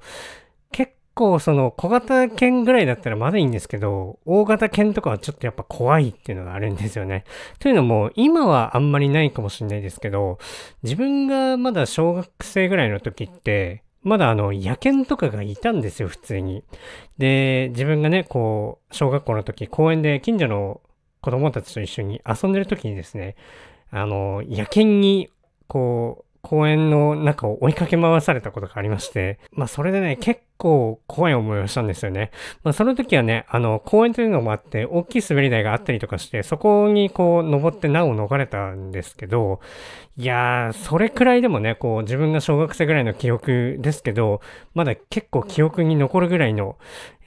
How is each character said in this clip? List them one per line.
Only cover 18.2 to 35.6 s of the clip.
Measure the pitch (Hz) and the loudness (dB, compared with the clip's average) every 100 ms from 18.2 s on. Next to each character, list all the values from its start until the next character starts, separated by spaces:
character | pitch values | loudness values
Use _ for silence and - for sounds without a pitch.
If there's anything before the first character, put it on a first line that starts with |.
こ | - 127 113 107 107 - _ | 0 -2 -2 -2 -4 -10 _
う、 | - | -2
小 | 139 | 0
学 | 139 | 0
校 | - 107 | -2 -4
の | |
時、 | 104 - - | -4 -8 -6
公 | - 160 | 0 2
園 | 160 | 4
で | 151 143 | 2 0
近 | - 220 | 0 0
所 | 131 | 0
の | 101 98 - _ _ _ _ | 0 -4 -8 _ _ _ _
子 | - | -4
供 | 127 147 | 0 0
た | - | -2
ち | - | -8
と | 110 | -8
一 | 95 | -8
緒 | - | -8
に | 101 107 - | -8 -8 -6
遊 | 110 190 | -2 0
ん | |
で | 196 | 0
る | 196 | -2
時 | 202 110 | -4 -6
に | 98 | -8
で | |
す | - 104 | -10 -12
ね、 | 92 - - - - _ _ | -12 -14 -20 -20 -20 _ _
あ | 98 104 | -6 -4
の、 | 98 98 101 - | -2 -4 -4 -6
野 | 104 104 | -6 0
犬 | 208 220 202 | 4 4 6
に、 | 196 196 - _ _ _ - | 4 2 -2 _ _ _ -8
こ | 135 123 120 117 - | -2 -2 -2 -4 -8
う、 | _ _ | _ _
公 | - 151 151 | -4 2 4
園 | 156 156 | 4 4
の | 151 147 151 | 4 2 2
中 | 147 147 107 | 0 0 -2
を | 107 | 0
追 | 131 | 0
い | |
か | - 170 | 2 0
け | 170 | 2
回 | 165 165 | 4 4
さ | 156 | 2
れ | 131 | 0
た | 107 | -4
こ | 110 | -8
と | 101 | -8
が | 104 | -4
あ | |
り | 101 | -2
ま | 101 | -4
し | - | -4
て、 | 104 92 104 _ | -4 -4 -6 _
ま | - 123 | -6 -6
あ、 | |
そ | - | -4
れ | 170 | -2
で | 196 | 0
ね、 | 180 127 | 0 -2
結 | - 233 _ - | -2 -2 _ -4
構 | 170 147 113 113 - | 2 2 2 -4 -8
怖 | - 170 | -2 2
い | |
思 | 127 110 104 | 2 0 -2
い | |
を | 98 | -2
し | |
た | 131 | -2
ん | 110 | -2
で | |
す | 87 101 | -4 -4
よ | |
ね。 | 95 107 - - - | -4 -6 -8 -18 -6
ま | 156 | -2
あ、 | |
そ | 143 | 0
の | 233 254 | 2 0
時 | 254 147 | 2 2
は | |
ね、 | 113 113 - | 2 0 -2
あ | 117 | -2
の、 | 117 110 | 0 -2
公 | - 214 233 | 2 4 4
園 | |
と | 226 | 2
い | 226 | 0
う | |
の | 165 | 0
も | 113 | 0
あ | 107 | -4
っ | |
て、 | - 107 120 | -4 -6 -2
大 | - | -2
き | 175 247 | -2 -2
い | - | 0
滑 | 170 | 2
り | 139 | 2
台 | 113 | 2